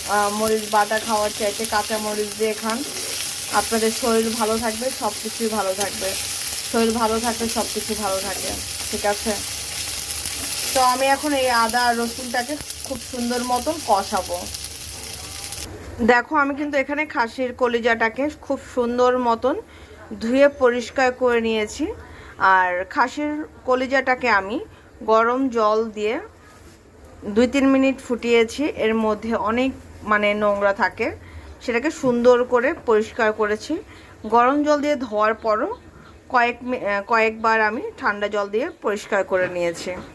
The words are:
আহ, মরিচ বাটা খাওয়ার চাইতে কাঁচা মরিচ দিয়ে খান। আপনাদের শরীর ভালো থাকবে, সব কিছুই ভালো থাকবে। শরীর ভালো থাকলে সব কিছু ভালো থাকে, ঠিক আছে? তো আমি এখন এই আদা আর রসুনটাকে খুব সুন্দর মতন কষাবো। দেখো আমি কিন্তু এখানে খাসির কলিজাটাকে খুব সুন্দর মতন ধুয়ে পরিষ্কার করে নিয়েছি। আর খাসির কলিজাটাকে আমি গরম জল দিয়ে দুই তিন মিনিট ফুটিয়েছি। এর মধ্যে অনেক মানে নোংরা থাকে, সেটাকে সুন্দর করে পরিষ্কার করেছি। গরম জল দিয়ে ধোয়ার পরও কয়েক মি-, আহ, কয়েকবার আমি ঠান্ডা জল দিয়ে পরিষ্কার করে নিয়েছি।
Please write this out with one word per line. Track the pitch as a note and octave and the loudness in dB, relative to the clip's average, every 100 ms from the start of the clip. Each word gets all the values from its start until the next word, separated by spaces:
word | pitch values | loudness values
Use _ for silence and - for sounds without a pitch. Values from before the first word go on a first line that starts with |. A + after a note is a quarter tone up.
| - | 0
আহ, | G3+ G3+ | 2 2
মরিচ | G#3+ A3 A3 G#3 | 2 2 0 2
বাটা | G#3+ G#3 A3 | 2 2 0
খাওয়ার | A3 G#3+ G#3 - | 0 0 0 0
চাইতে | G#3 G#3 | -2 -2
কাঁচা | A3+ G#3+ G#3 A3 | -2 0 0 -2
মরিচ | G#3+ G#3 G#3 G3+ | -2 -2 -4 -2
দিয়ে | A3 | -2
খান। | G#3+ A3 A#3 D4 - - - - - - | -2 -2 -4 -4 -8 -6 -6 -6 -6 -2
আপনাদের | G#3 G#3 A3+ A3 | 0 0 0 0
শরীর | A3+ B3 A3+ A3+ | 0 2 2 2
ভালো | A#3 A3 A3+ | 0 0 0
থাকবে, | A#3 A3 B3+ - | -2 -2 -4 -2
সব | A3+ - | -4 -4
কিছুই | A3 - A3+ | -8 -4 -2
ভালো | A3 F#3+ | 0 -2
থাকবে। | F#3+ F#3+ - F#3+ G3 - - - - - | 0 -2 -2 -4 -4 -4 -6 -6 -6 -2
শরীর | A#3 A3+ | 2 2
ভালো | A3+ A3 A3+ | 2 0 0
থাকলে | A#3 A3 A#3 | 0 -2 -2
সব | A#3 - | -2 -2
কিছু | G#3+ - | -4 -4
ভালো | G#3 G3+ F#3+ | -2 -2 -2
থাকে, | G3 F3+ - - - - - | -4 -6 -6 -6 -8 -8 -6
ঠিক | G#3 G#3 | -2 -2
আছে? | G#3 A3+ G3+ - - - - - - - - - - - - - | 0 -2 -4 -6 -8 -8 -8 -6 -6 -6 -6 -6 -6 -6 -6 -2
তো | C4+ | 2
আমি | B3+ B3+ C4+ | 4 4 2
এখন | C4+ D4 | 2 2
এই | C#4 B3+ | 0 2
আদা | A#3 A3+ A#3+ | 2 2 2
আর | A#3+ A#3 | 2 2
রসুনটাকে | A#3 A#3 B3+ B3 A#3+ D4+ - - | -2 -4 -6 -4 -4 -6 -8 -10
খুব | - B3 - | -8 -8 -8
সুন্দর | B3 A#3+ B3 | -4 -2 -2
মতন | B3 B3 D4 D#4+ - | 0 -2 -2 -4 2
কষাবো। | G3 G3 G3+ F3+ F3 G3 - - - - - - - - - - - - - - - | 2 2 -2 -2 -6 -6 -10 -10 -12 -14 -12 -12 -12 -12 -12 -12 -10 -12 -12 -12 -2
দেখো | A#3 A#3+ A#3+ D4+ | 4 4 4 2
আমি | C#4 | 2
কিন্তু | C#4+ D4 C#4+ | 0 -2 -2
এখানে | C4+ C#4+ D4+ | 0 -2 -4
খাসির | D4 A#3 B3 B3+ | -2 -2 -2 -4
কলিজাটাকে | A#3+ B3 A#3+ A#3 A3+ A3+ A3+ D4 - | 0 0 2 2 2 0 0 -4 -4
খুব | - C4+ - | -6 -6 -4
সুন্দর | - A#3+ B3 B3 B3+ | -2 0 4 4 4
মতন | A#3+ A3+ B3+ F#4+ - - - - - G3+ | 2 2 0 -2 -6 -20 -20 -20 -16 -8
ধুয়ে | A3+ C4 C#4+ | 0 6 6
পরিষ্কার | C#4+ B3+ B3 A#3 - B3+ | 6 2 2 -2 0 0
করে | B3+ B3 A#3 | 2 2 2
নিয়েছি। | A3+ A3 G#3+ - E4+ A#4+ - - - - | 2 -2 -2 -4 -6 -6 -14 -18 -16 0
আর | F#3+ F#3+ F3+ F3+ F#3 | 4 6 4 0 -4
খাসির | D4+ B3 D4 D4+ D4+ - - | 0 -2 0 -4 -4 -10 -8
কলিজাটাকে | - B3+ C4 C4+ C4 B3 B3 | 0 0 2 0 2 0 4
আমি | G3+ F#3+ C4+ A4 - - - | 2 2 -6 -8 -18 -20 -8
গরম | A3 A3 A#3 B3+ C4+ | 2 4 4 2 0
জল | A#3 G#3+ G#3+ A3+ | 2 2 2 -2
দিয়ে | G#3 G#3 C#4+ A4 - - - - - - - - - | -2 -2 -2 -6 -18 -20 -20 -20 -20 -20 -20 -20 -14
দুই | G#3 G#3 B3 | -2 2 4
তিন | C#4 C4+ | 4 4
মিনিট | C4+ C4+ C4 - | 6 4 2 -4
ফুটিয়েছি। | A#3 A#3+ A#3 A3+ - | -4 2 4 4 0
এর | D4+ - A3 | -4 0 0
মধ্যে | A3 A3 G#3 A3+ | 2 0 0 -2
অনেক | G#3+ G3 A#3 C4 - - - | -2 0 0 0 -4 -16 -10
মানে | G#3+ G#3 G#3 | 0 2 4
নোংরা | G#3 G#3 G3+ G3+ | 2 2 4 2
থাকে, | G3 F#3 F#3 B3 G4+ - - - - | 2 0 0 -4 -6 -14 -18 -18 -12
সেটাকে | - A#3 D4 | -2 0 0
সুন্দর | D#4 C4 A#3+ A#3+ A#3+ | -2 0 4 6 6
করে | B3 B3 B3+ - - | 4 2 2 0 2
পরিষ্কার | G#3+ G#3+ - A3 | 2 2 0 0
করেছি। | G#3+ G#3 G#3+ - E4+ - - - - A3 | 2 0 -2 -4 -6 -8 -20 -20 -12 2
গরম | A#3 A#3+ D4 | 4 6 4
জল | D4 D4 | 2 2
দিয়ে | D4 C#4+ | 2 0
ধোয়ার | B3 G#3 G#3+ | -2 0 2
পরও | A3 A3+ G#3+ E4+ B4 - - - - - | 2 0 0 0 -6 -12 -20 -20 -20 -2
কয়েক | B3+ A#3+ A#3+ | 2 2 -2
মি-, | B3 B3+ | -6 -4
আহ, | G3 G3+ | -2 -4
কয়েকবার | G3 A3+ A3 A3 A3 A3 | 0 2 2 0 0 2
আমি | G#3+ A#3 A4 - | 2 0 -8 -4
ঠান্ডা | B3+ G3+ G#3 | -4 -2 -2
জল | G#3 G3+ | -2 -2
দিয়ে | G#3+ D#4+ | -2 -4
পরিষ্কার | - - G#3 - G3+ | -4 -4 -4 -2 0
করে | F#3+ F#3 F3+ | 2 0 0
নিয়েছি। | F3+ E3+ E3 F#3+ F#3 - | -2 -4 -4 -8 -10 -12